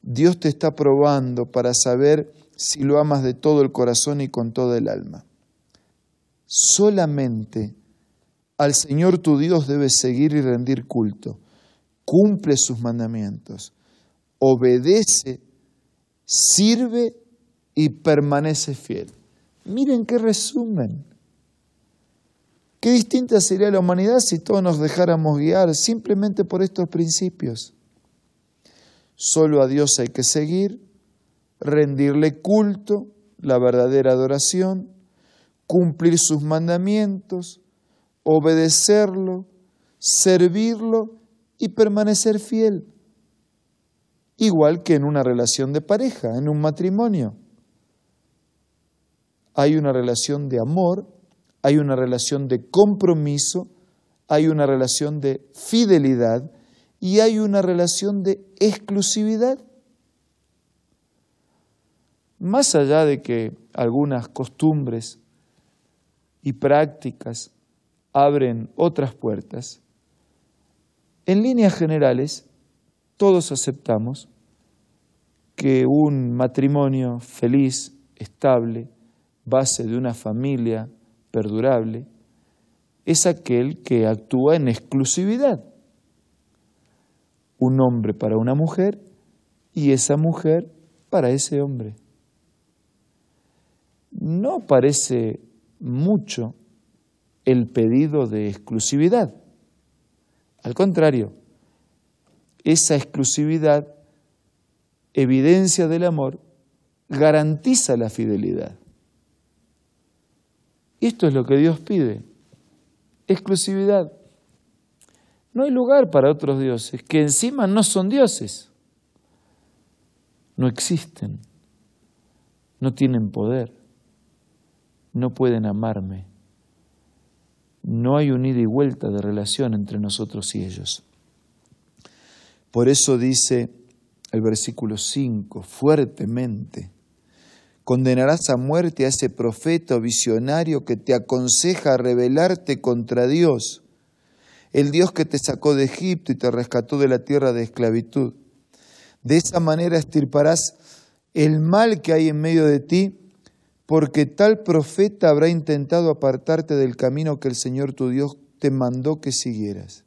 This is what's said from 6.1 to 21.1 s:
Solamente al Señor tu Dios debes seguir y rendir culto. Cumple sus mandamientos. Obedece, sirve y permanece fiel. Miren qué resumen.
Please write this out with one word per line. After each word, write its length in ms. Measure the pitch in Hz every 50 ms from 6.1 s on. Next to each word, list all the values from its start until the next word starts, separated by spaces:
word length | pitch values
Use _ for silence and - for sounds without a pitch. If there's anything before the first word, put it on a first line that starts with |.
| _ _ _ _ _ _ _
Solamente 1300 | _ - - - - - - 202 214 208 196 170 156 147 143 135 123 117 110 107 - - 113 107 107 - _ _ _ _ _ _ _ _ _ _ _ _ _ _ _ _
al 200 | - 147 143 143
Señor 420 | - - - 139 151 170 185 185
tu 220 | 180 180 160 147 139
Dios 260 | 151 170 180 160 143
debes 300 | 131 143 147 143 135 -
seguir 380 | - - 127 123 123 147 156 147
y 80 | 151
rendir 440 | 135 127 123 120 123 127 135 117 123
culto. 540 | - - 120 110 104 98 - - - - - _ _ _ _ _ _ _ _ _ _ _ _ _
Cumple 500 | - 143 180 202 208 202 - - 156 139
sus 260 | 127 - - 127 113
mandamientos. 920 | 117 117 117 117 113 113 117 113 104 101 104 110 _ - 113 - - - _ _ _ _ _ _ _ _ _ _ _ _ _
Obedece, 1040 | _ 135 135 131 120 123 127 123 123 127 160 196 220 214 - - - - 135 127 - _ _ _ _ _ _ _ _ _ _ _ _ _ _ _ _ _
sirve 920 | - - - - - - 180 202 214 233 226 254 233 220 240 240 226 - _ _ _ _ _ _ _ _ _ _ _ _
y 160 | 147 156 151
permanece 840 | 151 - - 165 151 147 143 143 143 143 151 156 151 147 - - 135
fiel. 360 | - - - - 90 85 - - _ _ _ _ _ _ _ _ _ _
Miren 420 | 185 196 247 277 285 262 233 220
qué 140 | - 240 240
resumen. 840 | 220 226 208 - - - - 247 240 226 214 165 123 104 - 143 143 _